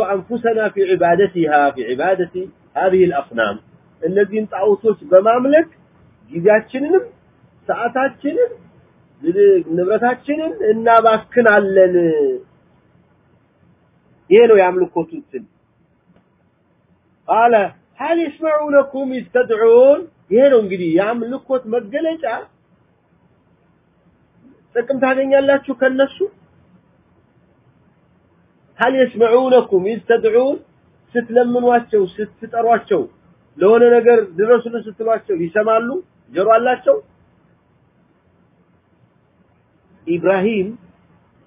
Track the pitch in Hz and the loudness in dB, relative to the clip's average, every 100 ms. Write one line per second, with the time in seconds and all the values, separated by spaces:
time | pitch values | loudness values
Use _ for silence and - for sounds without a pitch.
0 | 190 196 180 233 233 220 214 202 185 180 | -4 -4 -6 -6 -2 -2 -4 -2 -2 0
1 | 170 170 190 175 156 147 143 131 131 127 | 0 0 0 -2 0 2 0 -2 -6 -4
2 | 175 185 175 180 190 _ _ 143 185 185 | -2 -2 -4 -8 -12 _ _ -4 0 2
3 | 175 139 - 117 107 104 - _ _ _ | 2 0 -6 -4 -4 -4 -14 _ _ _
4 | 160 196 202 214 214 185 208 196 220 196 | -4 -2 -2 -4 -6 -4 -2 0 -2 -4
5 | 151 185 220 247 262 302 320 _ _ _ | 2 2 4 0 2 2 0 _ _ _
6 | _ _ _ 170 185 214 220 262 294 381 | _ _ _ -2 2 2 0 -8 -2 -2
7 | 480 - _ _ _ _ - - 233 254 | -2 -12 _ _ _ _ -10 -6 -4 -4
8 | 269 - 285 349 480 - _ _ _ _ | -4 -6 -6 -2 -4 -4 _ _ _ _
9 | _ _ 156 190 202 185 160 170 180 214 | _ _ -4 2 4 4 0 -4 -2 -2
10 | 240 247 - 302 320 453 214 226 233 233 | -2 -4 -6 -6 -6 -4 -2 0 2 4
11 | 226 220 - 247 226 208 196 190 185 175 | 4 0 -2 0 2 2 2 2 4 2
12 | 170 156 139 127 - _ _ _ _ _ | 0 0 -2 -4 -12 _ _ _ _ _
13 | _ _ _ _ _ _ _ _ _ _ | _ _ _ _ _ _ _ _ _ _
14 | _ _ - 202 233 202 180 180 175 175 | _ _ 2 4 6 6 4 -2 -4 -6
15 | - 160 - 127 - _ _ _ _ _ | -8 -12 -16 -16 -18 _ _ _ _ _
16 | _ _ _ _ _ _ _ _ _ _ | _ _ _ _ _ _ _ _ _ _
17 | _ _ - 208 240 226 190 - _ - | _ _ -2 2 4 2 0 -8 _ -12
18 | 294 339 311 - 320 302 302 285 262 269 | -6 -4 -4 -6 -4 -2 2 2 0 -6
19 | 269 254 175 247 247 214 226 240 269 320 | -8 -8 -6 -4 -2 0 4 6 4 2
20 | 339 _ _ 214 277 240 196 185 170 170 | -4 _ _ 2 4 2 0 -6 -2 -2
21 | 208 240 226 262 - 254 214 240 202 285 | -2 -6 -8 -12 -6 -6 -4 -8 -6 -6
22 | 320 320 262 247 - _ _ _ _ _ | -6 -6 -8 -10 -14 _ _ _ _ _
23 | _ _ _ _ _ _ _ _ _ _ | _ _ _ _ _ _ _ _ _ _
24 | _ _ _ _ _ _ _ 233 233 269 | _ _ _ _ _ _ _ -8 -6 -4
25 | 262 262 269 277 269 277 269 254 262 262 | -2 -2 0 2 2 -2 -4 -4 -2 0
26 | 269 - 392 - _ _ _ _ _ _ | -4 -4 -10 -10 _ _ _ _ _ _
27 | _ _ _ _ _ _ _ _ _ _ | _ _ _ _ _ _ _ _ _ _
28 | _ _ _ _ _ _ _ - 233 262 | _ _ _ _ _ _ _ -6 -2 0
29 | 247 208 226 240 262 247 240 190 190 226 | -2 0 0 2 2 2 2 -2 -2 -6
30 | - 226 220 226 269 - - _ _ _ | -2 -2 0 0 -2 -4 -12 _ _ _
31 | _ 240 233 233 240 247 247 240 233 208 | _ -8 -2 0 0 0 0 0 0 -2
32 | 185 208 208 _ 226 233 226 233 - 175 | -2 -6 -12 _ -10 -4 0 -2 0 -4
33 | - _ _ _ _ - 185 233 240 240 | -4 _ _ _ _ -2 2 4 4 4
34 | 226 233 196 165 220 240 233 233 214 196 | 4 4 0 -4 0 0 0 -10 -12 -8
35 | 220 220 - 175 170 214 220 226 233 370 | -4 -4 -4 -6 -4 -4 0 -2 -2 -8
36 | - _ _ 143 214 226 247 247 277 440 | -12 _ _ -2 2 2 2 -2 -2 -2
37 | - _ _ _ _ _ _ _ _ _ | -6 _ _ _ _ _ _ _ _ _
38 | _ _ _ _ _ _ _ _ _ _ | _ _ _ _ _ _ _ _ _ _
39 | _ _ _ _ _ _ _ _ _ _ | _ _ _ _ _ _ _ _ _ _
40 | 165 170 170 190 202 214 190 240 _ _ | -8 -2 0 0 -2 -4 -6 -10 _ _
41 | _ _ _ _ | _ _ _ _